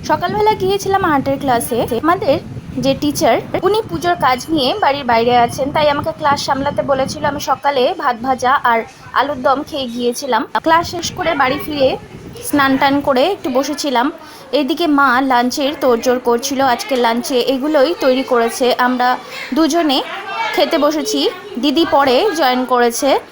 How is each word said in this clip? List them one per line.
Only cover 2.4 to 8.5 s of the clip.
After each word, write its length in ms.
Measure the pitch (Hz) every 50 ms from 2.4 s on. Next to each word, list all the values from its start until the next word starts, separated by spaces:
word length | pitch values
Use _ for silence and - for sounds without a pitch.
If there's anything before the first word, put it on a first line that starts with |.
| - - - - - - - 262
যে 140 | 233 269 269
টিচার, 420 | 262 - 294 277 - 320 240 240 320 440 - - -
উনি 160 | 320 370 415 440 440 -
পুজোর 280 | 339 311 269 349 349 349 -
কাজ 140 | 254 262 254 254 -
নিয়ে 180 | 320 311 254 262 359 427
বাড়ির 260 | 381 294 277 285 277 240
বাইরে 240 | 233 226 233 240 240 240 240
আছেন, 220 | 240 - - 269 285
তাই 140 | - 311 294 294
আমাকে 220 | 285 294 - 320
ক্লাস 260 | 320 - 311 285 285 285 -
সামলাতে 360 | - 277 269 277 285 285 302
বলেছিল। 400 | 302 262 277 262 262 269 - 302 294
আমি 160 | 294 277 294
সকালে 420 | - 311 269 254 - 285 285 262 247 311 381 330
ভাত 180 | 302 269 240 220 233
ভাজা 260 | 262 262 247 254 247